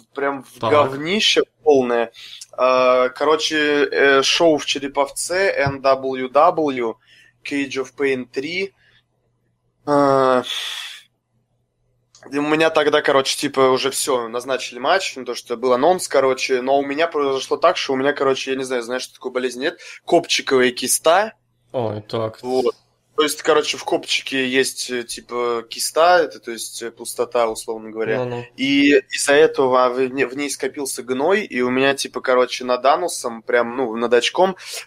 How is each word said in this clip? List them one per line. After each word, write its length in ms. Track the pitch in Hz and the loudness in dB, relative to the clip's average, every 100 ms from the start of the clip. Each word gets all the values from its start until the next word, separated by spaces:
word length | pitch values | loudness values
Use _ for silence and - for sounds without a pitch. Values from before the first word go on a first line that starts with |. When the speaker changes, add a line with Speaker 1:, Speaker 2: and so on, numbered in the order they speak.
| _ | _
Speaker 1:
прям 300 | - 139 139 | -6 -4 -6
в 160 | - - | -12 -6
Speaker 2:
Так. 100 | 117 | 2
Speaker 1:
говнище 720 | 151 135 135 156 214 - - - _ | 2 2 -2 -4 0 0 2 0 _
полное. 480 | 151 139 123 117 113 - - - - | 2 4 4 0 -2 -8 -20 -20 -12
А, 560 | - 127 127 127 127 127 | 0 2 4 4 4 2
короче, 460 | - 147 156 156 156 147 147 - | 0 0 2 0 0 2 2 0
э, 320 | - 139 135 | 2 4 4
шоу 360 | 131 - 170 147 | 4 4 4 2
в 80 | - | -2
Череповце, 880 | 143 139 143 139 - - 180 196 135 | -6 -4 -2 -2 -4 -4 0 0 0
Н 220 | 139 139 | -2 0
W 460 | 135 135 131 131 127 | 2 2 0 -4 0
W, 640 | 143 170 165 151 131 113 107 _ _ _ _ | 4 4 4 0 -2 -4 -6 _ _ _ _
Cage 320 | - 143 139 131 | -6 -6 -4 -6
of 100 | 127 - | -6 -2
Pain 300 | 139 131 123 | -2 -2 -4
три. 480 | 139 147 180 190 _ _ _ _ _ _ _ _ _ _ _ - | -8 -6 -6 -8 _ _ _ _ _ _ _ _ _ _ _ 0
А, 560 | 143 143 135 131 127 120 - - - - - _ _ _ _ _ _ _ _ _ _ _ _ - | 2 4 4 4 2 -2 -6 -8 -10 -14 -18 _ _ _ _ _ _ _ _ _ _ _ _ -8
и 60 | 143 | -4
у 40 | |
меня 280 | 147 156 160 | 0 2 2
тогда, 300 | 160 147 147 | 2 2 2
короче, 340 | 147 139 131 - | 4 2 2 -2
типа, 240 | 143 135 131 | -2 2 4
уже 200 | 127 135 | 4 0
всё, 380 | - - 123 113 | -4 -2 -2 -2
назначили 500 | 120 127 127 - 120 | -6 -4 -6 -6 -6
матч, 340 | 135 190 - 135 | 0 0 -2 -10
ну, 80 | |
то, 100 | 123 | -10
что 220 | 117 - 117 | -10 -8 -2
был 160 | 127 | 2
анонс, 360 | 123 151 185 - | 4 4 2 0
короче, 540 | 143 131 127 - 127 | 2 2 0 0 -2
но 160 | 127 139 | 2 0
у 60 | |
меня 220 | 139 143 165 | 0 -2 -2
произошло 500 | 151 139 135 - 143 | 0 -2 -2 -4 0
так, 200 | 165 - | 2 0
что 160 | - | -2
у 40 | 131 | 0
меня, 160 | 135 | 0
короче, 380 | 143 135 135 - | 0 0 0 -2
я 60 | 135 | -6
не 80 | |
знаю, 180 | 127 127 | -4 -6
знаешь, 200 | 117 127 | -4 -8
что 120 | - | -8
такое 180 | - 127 | -14 -8
болезнь, 280 | 123 127 120 | -4 -4 -4
нет? 180 | 156 - - - | -6 -6 -14 -14
Копчиковая 640 | - 170 - - - 131 127 | 0 0 2 -4 0 2 2
киста. 600 | 123 127 - 160 180 220 - _ _ _ | 0 -4 0 4 2 2 -6 _ _ _
Speaker 2:
Ой, 300 | 135 110 104 | -4 -4 -6
так. 380 | 104 117 110 - | -6 -6 -6 -8
Speaker 1:
Вот. 320 | 123 127 120 - _ _ _ - | -2 0 0 -2 _ _ _ -2
То 80 | |
есть, 180 | 147 - | 0 0
короче, 340 | - 151 147 131 | 2 2 2 -4
в 80 | |
копчике 640 | - 160 - - - 135 127 | -4 -4 -2 -6 -4 -4 0
есть, 420 | 135 127 - - | 0 0 -2 -8
э, 120 | 123 | -8
типа, 640 | 117 - - 120 120 117 - | -8 -12 -8 -4 -2 -4 -6
киста, 520 | - - 151 175 180 | -8 -2 4 6 6
это, 180 | 151 - | 2 -4
то 140 | - | -12
есть, 300 | 113 - - | -10 -12 -10
э, 100 | 117 | -12
пустота, 560 | 113 117 - 120 120 117 | -12 -8 -4 -2 0 0
условно 420 | 143 - 110 110 | -2 -8 -10 -10
говоря. 280 | 110 110 110 | -6 -4 -4
Speaker 2:
Ну-ну. 200 | 123 120 120 - | -4 -8 -12 -6
Speaker 1:
И 380 | 135 139 143 143 - | 0 2 4 4 0
из-за 220 | - - | -4 2
этого 560 | 143 156 156 131 127 127 | 4 4 4 2 4 2
в 120 | 123 127 | 0 -2
не-, 160 | 135 123 | -2 -4
в 100 | 131 | -4
ней 120 | 143 | -8
скопился 520 | - 135 147 135 - | -6 -8 -6 -8 -8
гной, 400 | 120 131 156 208 | -6 -2 0 0
и 180 | - 123 | -2 -2
у 100 | 123 | 0
меня, 240 | 127 135 | 2 2
типа, 260 | 135 123 120 | 0 -4 -6
короче, 440 | - 127 123 - | 0 2 2 -2
над 200 | 123 123 131 | -4 0 2
анусом, 560 | 165 175 - 123 113 | 2 0 -6 -8 -8
прям, 340 | - 120 117 123 | -2 0 0 -2
ну, 200 | 123 113 | -4 -2
над 180 | 120 | 2
очком 420 | 120 - - 185 185 - - | 2 2 2 0 0 -10 -14